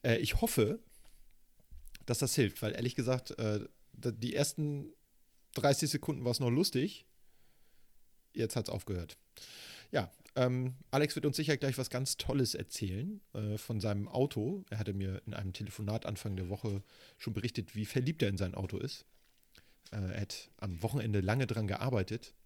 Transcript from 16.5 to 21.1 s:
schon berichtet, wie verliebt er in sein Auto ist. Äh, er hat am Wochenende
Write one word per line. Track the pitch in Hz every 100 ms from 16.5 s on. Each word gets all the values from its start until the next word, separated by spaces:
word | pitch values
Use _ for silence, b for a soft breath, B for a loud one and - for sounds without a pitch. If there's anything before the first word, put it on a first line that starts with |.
| 101 110 98 B B B B
schon | -
berichtet, | 107 117 - 101
wie | 107 107
verliebt | 135 127 160
er | 104
in | 98
sein | 92
Auto | - 101 -
ist. | - - - _ _ _ _ - b b -
Äh, | 104
er | 92 98
hat | 98 - - -
am | 104 87
Wochenende | 110 139 110